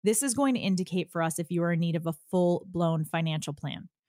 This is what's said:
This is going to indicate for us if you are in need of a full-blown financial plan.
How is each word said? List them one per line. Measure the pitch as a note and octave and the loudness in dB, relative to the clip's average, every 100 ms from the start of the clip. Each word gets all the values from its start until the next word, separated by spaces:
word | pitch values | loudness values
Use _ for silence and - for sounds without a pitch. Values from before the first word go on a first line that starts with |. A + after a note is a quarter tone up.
This | G3+ A3+ | 0 2
is | C#4 | 0
going | A#3 C#4 B3 | 2 2 2
to | |
indicate | G3 F#3 F#3 F#3 - | 0 0 0 -2 -2
for | E3+ | -2
us | E3 E3 | -2 -2
if | D#3+ | -2
you | E3+ | 0
are | E3+ | 2
in | E3+ | 2
need | E3+ E3 | 2 0
of | E3 | -2
a | |
full-blown | D#3+ - F#3 F3 F3 F#3+ F3 E3+ D#3+ D#3 | -6 -2 2 4 2 -2 -2 0 0 0
financial | E3 E3 D#3 D3 | -2 -2 -2 -4
plan. | D3 D3+ - - _ | -8 -8 -8 -12 _